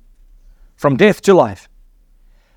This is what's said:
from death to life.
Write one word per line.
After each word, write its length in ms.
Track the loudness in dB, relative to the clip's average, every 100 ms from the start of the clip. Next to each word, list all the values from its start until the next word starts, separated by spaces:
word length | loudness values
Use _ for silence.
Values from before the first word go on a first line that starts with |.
| _ _ _ _ _ _ _ _
from 200 | -4 0
death 240 | 0 0
to 120 | 0
life. 340 | 0 0 -6 _ _ _ _ _ _ _ _ _